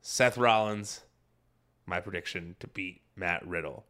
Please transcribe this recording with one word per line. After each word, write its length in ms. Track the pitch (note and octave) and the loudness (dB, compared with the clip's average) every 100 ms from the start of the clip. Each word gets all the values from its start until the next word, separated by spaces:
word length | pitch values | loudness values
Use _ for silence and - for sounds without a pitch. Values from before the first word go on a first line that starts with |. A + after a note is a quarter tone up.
Seth 340 | - - B2+ A#2+ | -4 4 4 6
Rollins, 640 | A#2+ A2 G#2+ G#2 G2+ - _ _ _ _ _ _ _ _ - | 6 6 4 -2 -6 -12 _ _ _ _ _ _ _ _ -4
my 140 | F2+ | -4
prediction 560 | G2 F2+ - F#2 E2+ F2+ | -4 -8 -6 -8 -8 -14
to 60 | - | -12
beat 320 | - F#2 F2 _ - | -10 -10 -12 _ -4
Matt 300 | F2 F2 - | -2 -2 -2
Riddle. 400 | E2+ D2+ C2 | -4 -4 -10